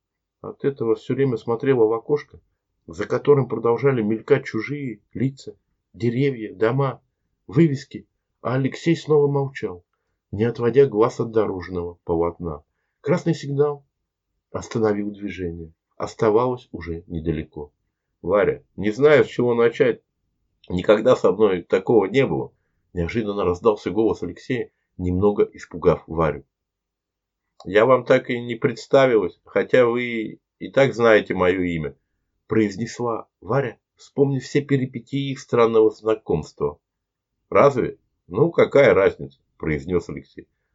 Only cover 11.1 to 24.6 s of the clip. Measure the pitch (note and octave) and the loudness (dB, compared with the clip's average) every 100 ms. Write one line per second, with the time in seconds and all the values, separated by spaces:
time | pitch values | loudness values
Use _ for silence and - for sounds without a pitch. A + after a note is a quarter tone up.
11.1 | - A2+ A2 G2+ F#2+ F2 F2+ F2 - - | 0 -4 -2 -2 -4 -8 -8 -8 -10 -4
12.1 | E2 E2+ - E2+ D2 _ _ _ _ - | -2 -2 -4 -10 -12 _ _ _ _ -4
13.1 | F3 E3+ D#3 C#3 C#3 D3 C#3+ _ _ _ | -2 -2 -4 -4 -2 -2 -4 _ _ _
14.1 | _ _ _ _ F#2 - A#2+ A2 G#2 G#2 | _ _ _ _ -12 -8 -2 0 0 -6
15.1 | G2+ G2+ F#2 F2+ E2+ D#2+ _ _ - - | -10 -12 -8 -10 -10 -14 _ _ -12 -10
16.1 | - A2+ G#2 B2+ B2 _ - F2 E2 - | -2 2 2 0 -4 _ -14 -10 -10 -10
17.1 | E2+ D#2+ D#2 D#2 D#2 D2 _ _ _ _ | -8 -4 -4 -6 -14 -16 _ _ _ _
18.1 | _ E2+ G2+ F2 - _ - G2+ A2 D3 | _ -2 0 0 -2 _ -8 -4 2 4
19.1 | C#3+ - - B2 A#2 A#2 - C3 A2 _ | 6 4 0 0 2 2 2 0 -2 _
20.1 | _ _ _ _ _ - F2+ F#2 G#2+ A#2 | _ _ _ _ _ -8 -2 2 4 4
21.1 | B2+ G#2 F#2+ G#2+ F#2 - F#2+ - A2+ F#2+ | 4 2 4 2 2 0 -2 2 2 2
22.1 | B2 B2+ C2+ - _ _ _ _ F2+ E2 | 0 0 -2 -8 _ _ _ _ -8 -6
23.1 | A2+ G#2 G2+ F2+ F2 A2+ G#2 - G#2 A2 | -4 -6 -2 -2 0 0 0 -2 0 0
24.1 | F2 F2 E2 - B2 | -2 -8 -12 -8 -8